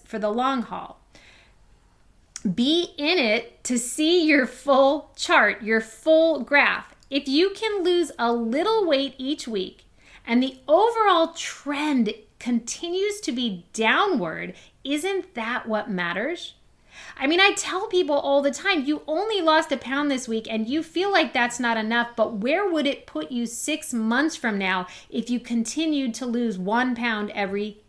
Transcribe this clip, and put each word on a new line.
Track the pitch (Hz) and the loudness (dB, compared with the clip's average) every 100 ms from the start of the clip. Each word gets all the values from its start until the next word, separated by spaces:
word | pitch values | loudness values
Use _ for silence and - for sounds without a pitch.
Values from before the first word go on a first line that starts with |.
for | - 220 | -10 -4
the | 214 | -2
long | 226 262 269 | 0 0 0
haul. | 208 185 - - _ - - - _ _ _ _ _ _ _ _ _ - 202 | -4 -8 -12 -18 _ -20 -20 -20 _ _ _ _ _ _ _ _ _ -6 -4
Be | 175 254 330 339 - | 0 2 2 0 -4
in | 294 359 | 0 2
it | 240 226 - - | 2 0 -2 -10
to | - 247 | -4 -4
see | - - 311 359 | -2 -2 2 4
your | 311 285 247 | 4 4 2
full | - 285 269 277 294 - - | -4 2 4 6 2 -4 -8
chart, | - 320 214 196 | 2 4 4 2
your | 214 226 | 0 0
full | 220 - 311 320 330 285 | 0 -4 4 6 6 2
graph. | 240 285 233 185 - - - | 2 2 4 0 -6 -20 -6
If | 277 277 | -4 0
you | 277 381 | 2 2
can | 392 440 415 | 0 -4 -2
lose | 349 349 311 - | 2 2 0 0
a | 240 | 0
little | 240 226 269 381 440 359 | 0 0 0 2 2 2
weight | 269 277 - | 2 0 -6
each | 262 302 - | -6 -6 -4
week | 208 190 - _ _ _ - - | -6 -6 -10 _ _ _ -14 -2
and | 240 | 0
the | 262 - - | 0 -2 2
overall | 320 440 453 415 339 330 | 4 6 4 4 4 2
trend | - - - 277 285 302 269 208 - - - | -2 -10 -10 -8 -4 0 2 0 -2 -12 -12
continues | - 240 233 - 339 359 403 415 | -2 -2 -2 -8 -4 -2 -2 -4
to | 320 | -6
be | 247 240 180 - | -4 -4 -6 -8
downward, | - 220 269 403 302 170 165 175 185 - _ | -2 0 2 2 0 -2 -6 -10 -12 -20 _
isn't | 269 294 359 392 - | -4 -4 -2 -4 -6
that | - 226 247 233 | -8 -6 -6 -2
what | 214 214 | -4 -2
matters? | 185 175 175 247 349 - - _ _ _ - - - | -2 -2 -2 -4 -6 -10 -18 _ _ _ -20 -18 -4
I | 269 | 2
mean, | 349 | 4
I | 403 | 4
tell | 403 - 359 427 | 2 -4 -4 0
people | 359 294 285 | 0 2 2
all | 277 277 | 2 2
the | 277 | 2
time, | - 381 370 | 0 0 0
"You | 262 302 - | 0 -2 -2
only | 311 427 415 | -2 -2 0
lost | 320 311 320 | 4 4 2
a | 269 | -4
pound | 240 269 294 | -4 -2 -2
this | 262 240 | -2 -4
week | 226 220 | -6 -4
and | 220 220 | -4 -2
you | 294 | -2
feel | 311 339 392 | -4 -2 0
like | 392 311 | 2 2
that's | 262 240 240 | 0 -2 0
not | 240 226 | -2 0
enough, | 214 233 233 240 | 0 0 0 0
but | 220 | -2
where | 226 226 330 403 | 0 0 0 2
would | 320 277 | 0 0
it | 262 - | -2 -6
put | 311 311 | -8 -6
you | 247 233 | -4 -6
six | - - 311 - | -6 -4 -4 -4
months | 233 220 240 311 - | -2 0 2 0 -2
from | 240 208 | -4 -2
now | 185 185 180 - - | 0 -2 -4 -12 -10
if | - 226 | -6 -2
you | 240 | -4
continued | - 233 226 - 320 294 262 | -2 -2 -2 -2 0 0 -2
to | 226 247 | -4 -4
lose | 233 233 185 | -2 -2 -2
one | 185 233 254 | -2 0 0
pound | 233 240 214 208 | 0 -2 -2 -4
every | - 196 202 214 208 | -4 -4 -2 -6 -8